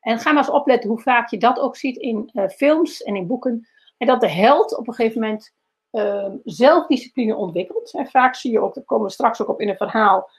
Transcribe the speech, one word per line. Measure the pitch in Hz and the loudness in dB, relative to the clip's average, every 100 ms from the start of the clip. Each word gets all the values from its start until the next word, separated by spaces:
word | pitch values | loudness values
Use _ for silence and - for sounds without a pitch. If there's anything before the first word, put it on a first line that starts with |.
En | - 226 | -2 -2
ga | 311 | 2
maar | 294 | 2
eens | 285 | 2
opletten | 285 285 240 202 | 0 2 0 0
hoe | 226 | -4
vaak | - 247 233 | 0 0 0
je | 214 | 0
dat | 226 - | 2 2
ook | 233 247 | -4 -4
ziet | 269 247 | -8 -6
in, | 254 220 220 | -6 -6 -6
eh, | 247 190 | -4 -4
films | - 277 311 339 - | 0 2 2 0 -4
en | - 202 | -8 -6
in | 180 | -4
boeken. | 240 254 233 - _ _ _ | -4 -4 -6 -8 _ _ _
En | 240 | 0
dat | 247 | 2
de | 220 | 2
held | 160 220 302 440 - | 4 4 6 2 -2
op | 240 | -8
een | |
gegeven | 233 226 226 | -2 -2 -2
moment, | 220 214 _ _ _ _ _ | -4 -6 _ _ _ _ _
ehm, | 226 208 202 - 196 | -4 -4 -4 -6 -10
zelfdiscipline | - 160 254 339 - 254 - - 220 - | -12 4 6 6 4 -2 -2 -4 -2 -2
ontwikkelt. | 190 170 - 415 466 | -4 -6 -6 -8 -8
En | - 262 | -10 0
vaak | 262 254 | 2 2
zie | 254 254 | 0 -2
je | 220 | 0
ook, | 190 | -2
daar | - | -6
komen | - 226 202 | -4 -2 -2
we | |
straks | - 247 226 | -2 -2 0
ook | 214 | -4
op | - | -4
in | 208 | -4
een | 190 | -4
verhaal, | 202 226 208 190 - | -4 2 4 2 0